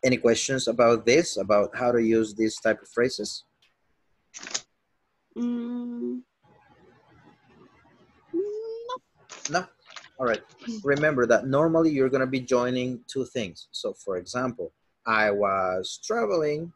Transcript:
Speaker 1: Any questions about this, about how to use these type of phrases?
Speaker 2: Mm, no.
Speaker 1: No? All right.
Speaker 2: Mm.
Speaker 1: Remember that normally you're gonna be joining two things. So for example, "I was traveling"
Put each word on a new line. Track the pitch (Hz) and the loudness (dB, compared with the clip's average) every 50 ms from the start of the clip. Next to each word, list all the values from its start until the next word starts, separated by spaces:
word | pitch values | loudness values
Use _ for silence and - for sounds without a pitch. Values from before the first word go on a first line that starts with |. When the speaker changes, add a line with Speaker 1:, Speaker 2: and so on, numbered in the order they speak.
| - | 2
Speaker 1:
Any | 131 127 113 | 2 0 4
questions | - 120 117 113 - - 135 131 127 - | 4 4 4 4 0 -2 -2 -2 -2 -2
about | 113 117 123 117 120 113 107 | 2 4 6 6 6 4 4
this, | 117 123 151 175 - - 107 | 4 4 4 4 2 -2 -6
about | 98 98 104 104 101 98 - | 0 2 2 2 2 0 -2
how | - 123 123 | -2 0 2
to | 120 120 | 2 2
use | 117 110 113 113 113 107 104 | 2 4 4 2 2 0 -2
these | 104 110 110 - - | -2 -2 -2 -2 -2
type | - 110 110 - | 0 -2 -2 -2
of | - - | -4 -8
phrases? | - - 120 131 - - 104 - - - - _ _ _ _ _ _ _ _ _ _ _ _ _ _ _ _ _ _ - - - - - - _ _ _ _ _ _ _ _ _ _ _ _ _ _ - | -2 0 0 0 0 -4 -8 -8 -10 -12 -16 _ _ _ _ _ _ _ _ _ _ _ _ _ _ _ _ _ _ -18 -16 -10 -10 -10 -10 _ _ _ _ _ _ _ _ _ _ _ _ _ _ -6
Speaker 2:
Mm, | 240 240 240 240 233 240 240 240 240 240 240 240 240 240 247 254 254 _ _ _ _ _ _ _ _ _ _ _ _ - _ _ _ _ _ _ _ - _ _ _ _ _ _ - _ _ _ _ _ _ _ _ _ _ _ _ _ - | -4 -4 -4 -4 -6 -6 -8 -8 -8 -8 -8 -8 -6 -6 -8 -8 -12 _ _ _ _ _ _ _ _ _ _ _ _ -20 _ _ _ _ _ _ _ -20 _ _ _ _ _ _ -20 _ _ _ _ _ _ _ _ _ _ _ _ _ -6
no. | 339 392 415 415 427 440 453 453 453 466 480 508 508 _ _ _ _ _ _ - - - - | -4 -4 -4 -6 -8 -8 -10 -10 -12 -10 -12 -12 -12 _ _ _ _ _ _ -20 -12 -10 -4
Speaker 1:
No? | 143 175 180 - _ _ _ _ - - - - _ _ | -4 -4 -4 -4 _ _ _ _ -20 -20 -20 -20 _ _
All | 131 120 | -2 0
right. | 113 107 - _ _ _ - 233 | 0 -2 -4 _ _ _ -12 -12
Speaker 2:
Mm. | 226 220 196 | -12 -6 0
Speaker 1:
Remember | 139 139 143 151 156 151 127 120 | 0 0 2 2 2 2 2 4
that | 113 117 107 - 135 | 6 4 4 4 2
normally | 135 143 156 165 165 165 165 160 | 2 2 2 4 4 4 4 4
you're | 151 135 131 131 | 4 2 2 2
gonna | 127 135 131 131 | 2 0 0 0
be | 131 131 | -2 -4
joining | 123 123 127 123 123 123 127 127 127 127 127 120 - _ | -2 2 2 2 2 2 0 -2 -2 -4 -6 -8 -12 _
two | - 135 127 | -6 -6 -6
things. | - - 131 110 92 78 - - _ | -4 -4 -6 -6 -6 -8 -14 -20 _
So | _ - - 107 98 | _ -8 -8 -8 -8
for | - - - 95 90 | -8 -8 -6 -6 -6
example, | 87 - - 123 127 127 117 - 90 80 _ _ _ _ _ _ _ 117 | -6 -6 -6 -4 -4 -4 -4 -6 -10 -10 _ _ _ _ _ _ _ 0
"I | 113 110 107 107 | 2 4 4 4
was | 101 101 101 98 95 95 92 92 92 92 92 - - - - | 2 2 2 2 2 2 2 0 0 -2 -4 -6 -12 -12 -6
traveling" | - 214 233 233 208 196 170 156 151 147 151 165 170 - | -4 -2 -2 0 0 0 0 0 0 -2 -4 -6 -10 -14